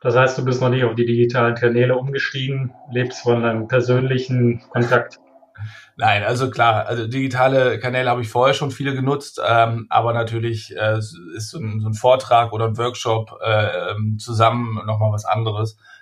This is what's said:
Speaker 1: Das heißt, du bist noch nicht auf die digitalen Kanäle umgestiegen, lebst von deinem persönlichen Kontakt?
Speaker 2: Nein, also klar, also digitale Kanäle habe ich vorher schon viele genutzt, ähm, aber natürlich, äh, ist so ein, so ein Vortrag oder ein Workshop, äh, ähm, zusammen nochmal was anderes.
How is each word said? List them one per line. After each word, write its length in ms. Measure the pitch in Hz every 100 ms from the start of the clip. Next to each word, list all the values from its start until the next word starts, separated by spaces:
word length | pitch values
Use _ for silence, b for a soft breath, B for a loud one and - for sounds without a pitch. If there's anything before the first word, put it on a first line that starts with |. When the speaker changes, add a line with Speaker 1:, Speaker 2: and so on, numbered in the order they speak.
Speaker 1:
Das 160 | 127 123
heißt, 200 | 131 -
du 60 |
bist 160 | 131 120
noch 100 | 127
nicht 120 | 127
auf 140 | 117 113
die 100 | 117
digitalen 480 | 120 120 123 117
Kanäle 420 | 117 120 120 127 127
umgestiegen, 760 | 135 139 - 135 131 135 127 - -
lebst 320 | 123 123 -
von 200 | 120 117
deinem 260 | 117 113 110
persönlichen 960 | 127 120 127 131 127 127 127 120 117 -
Kontakt? 500 | 123 120 120 - - _ _ _ B 107 B B -
Speaker 2:
Nein, 280 | 110 104
also 260 | 101 123 127
klar, 360 | 123 117 107 -
also 200 | 120 113
digitale 720 | 135 135 127 131 135 127 107
Kanäle 320 | 123 127 127
habe 120 | 123
ich 60 | 110
vorher 260 | 120 127
schon 180 | 139 139
viele 200 | - 139
genutzt, 480 | 131 131 143 - - 107
ähm, 380 | 117 117 113 -
aber 260 | 117 117
natürlich, 600 | 117 113 113 117 110 - -
äh, 220 | 107 110
ist 520 | 107 170 175 110 107
so 100 | 165
ein, 180 | 110 107
so 80 | 110
ein 80 |
Vortrag 580 | 107 127 131 - 120 117
oder 140 | 107 113
ein 100 | 107
Workshop, 640 | 120 120 120 110 110 -
äh, 520 | 110 107 101 90 87
ähm, 260 | 104 107 107
zusammen 680 | 120 110 113 120 117 110
nochmal 280 | 104 107 110
was 120 | 107
anderes. 520 | 104 110 110 104 110 - B B